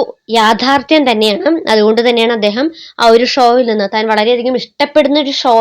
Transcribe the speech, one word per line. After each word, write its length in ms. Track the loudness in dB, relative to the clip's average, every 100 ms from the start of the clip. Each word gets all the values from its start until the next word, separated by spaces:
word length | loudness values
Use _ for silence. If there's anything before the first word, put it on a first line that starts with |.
| 0 -8 -6
യാഥാർത്ഥ്യം 720 | 0 0 0 0 -2 0 0
തന്നെയാണ്. 460 | 2 0 0 0 -2 -2 0
അതുകൊണ്ട് 320 | 0 2 2
തന്നെയാണ് 300 | 0 0 0
അദ്ദേഹം 340 | 0 -2 -2 -4 -8 -16 -2
ആ 80 | 2
ഒരു 180 | 4
ഷോയിൽ 420 | 2 0 2 2 0
നിന്ന്, 200 | -2 -4
താൻ 180 | -4 -2
വളരെയധികം 500 | -2 0 -2 -2 -4
ഇഷ്ടപ്പെടുന്ന 600 | -6 -6 -2 0 0 0
ഒരു 100 | -2
ഷോ 240 | -2 0 2